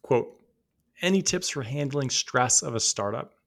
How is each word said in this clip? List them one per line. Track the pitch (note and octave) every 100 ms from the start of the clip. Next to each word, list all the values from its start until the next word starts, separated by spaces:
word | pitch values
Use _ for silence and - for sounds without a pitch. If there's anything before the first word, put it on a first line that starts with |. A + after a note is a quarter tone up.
Quote, | - B2 - - _ _ _ _ _ _
"Any | F3 F#3+
tips | F#3+ F3+ F3+
for | D3
handling | A#2 C#3 C#3+ C#3+ C3
stress | - - C3 A#2+ -
of | -
a | A2+
startup?" | - - G2+ A2 - _